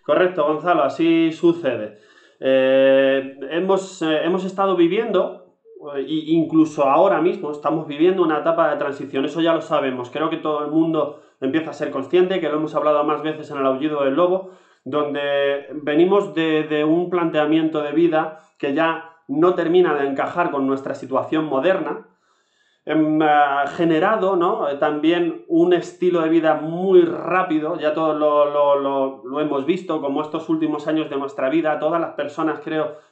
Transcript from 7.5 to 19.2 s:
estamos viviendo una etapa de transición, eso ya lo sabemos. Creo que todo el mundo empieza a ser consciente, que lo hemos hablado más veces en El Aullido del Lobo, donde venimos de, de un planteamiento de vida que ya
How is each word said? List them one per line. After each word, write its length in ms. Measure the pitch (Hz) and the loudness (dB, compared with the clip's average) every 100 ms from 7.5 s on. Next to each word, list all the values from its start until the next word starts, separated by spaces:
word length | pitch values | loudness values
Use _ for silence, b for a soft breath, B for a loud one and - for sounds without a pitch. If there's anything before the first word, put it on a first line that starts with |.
estamos 340 | 147 147 160 151 | -6 -4 -4 -6
viviendo 360 | 143 175 190 | 0 2 2
una 160 | 160 151 | 0 0
etapa 320 | 160 165 156 | 0 0 0
de 60 | 143 | 0
transición, 500 | 143 135 127 135 139 | -4 -6 -6 -4 -4
eso 160 | 170 | 0
ya 100 | 165 | 0
lo 80 | 160 | 0
sabemos. 500 | - 147 139 127 120 | 0 -2 -2 -4 -8
Creo 200 | 147 160 | -4 -4
que 80 | 160 | -4
todo 260 | 156 147 | -4 -4
el 60 | 143 | -2
mundo 520 | 156 160 156 139 B B B | 0 0 0 -2 B B B
empieza 300 | 135 156 156 | -4 -2 -4
a 40 | |
ser 160 | - 143 | -6 -6
consciente, 500 | 135 - 180 185 185 | -6 0 2 2 0
que 80 | 151 | -2
lo 80 | 151 | -2
hemos 180 | 151 | -4
hablado 300 | 151 151 147 | -2 0 2
más 180 | 151 147 | 0 -2
veces 280 | 156 151 143 | -4 -8 -10
en 80 | 139 | -2
El 80 | 135 | -2
Aullido 360 | 131 151 147 | 0 -2 0
del 120 | 135 | 0
Lobo, 380 | 139 180 185 185 B B B | 2 2 0 -4 B B B
donde 800 | 131 147 147 143 143 143 143 143 - 147 | -6 -4 -4 -4 -2 0 0 -2 -6 -10
venimos 500 | 147 151 180 202 196 | -2 2 4 4 0
de, 280 | 165 160 156 | -2 0 0
de 220 | 151 151 | 0 -2
un 260 | 151 170 180 | 2 0 0
planteamiento 720 | 175 165 156 147 160 156 156 | -2 0 0 2 2 0 -2
de 80 | 147 | -2
vida 480 | 151 170 156 156 B B _ | 2 2 2 -2 B B _
que 160 | 143 | -4
ya 460 | 139 165 160 - - | 0 -2 -2 -10 -20